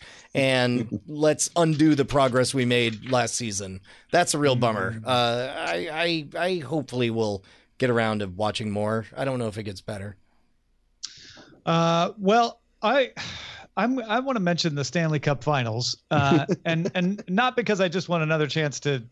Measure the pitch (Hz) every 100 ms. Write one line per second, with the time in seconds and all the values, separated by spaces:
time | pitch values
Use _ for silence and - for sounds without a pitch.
0 | - - - 139 135 127 123 123 110 101
1 | - 151 151 147 - 170 160 147 156 143
2 | 123 143 131 127 123 135 123 120 113 110
3 | 117 123 113 - 117 98 95 92 - -
4 | - 165 175 151 143 127 120 107 95 113
5 | 117 123 117 120 131 - 160 170 170 156
6 | 170 165 143 165 180 180 123 - 120 123
7 | 117 113 107 98 - - _ - 127 117
8 | 113 107 98 90 107 - 107 104 107 113
9 | 107 - 135 127 113 107 104 95 - 101
10 | 104 - _ _ _ _ _ _ _ _
11 | - - - - - - 165 165 165 170
12 | 190 214 190 233 233 - _ - 214 277
13 | 247 - - - - - - 190 226 262
14 | 220 233 269 240 175 165 170 143 135 175
15 | 160 147 151 139 151 143 117 113 123 -
16 | - 151 139 151 151 175 170 165 180 185
17 | 180 208 - 190 254 247 208 190 185 175
18 | - 170 156 160 147 160 147 - 147 135
19 | 113